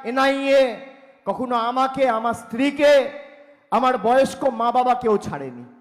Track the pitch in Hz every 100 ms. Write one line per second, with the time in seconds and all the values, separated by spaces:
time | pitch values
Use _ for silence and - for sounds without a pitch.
0 | 208 262 269 277 277 277 262 208 - -
1 | - _ - 196 247 240 233 254 262 254
2 | 262 220 233 226 - 226 277 285 294 285
3 | 240 - - - - _ _ 214 254 247
4 | 214 262 269 - 277 226 233 247 254 247
5 | 233 202 - 147 135 120 123 -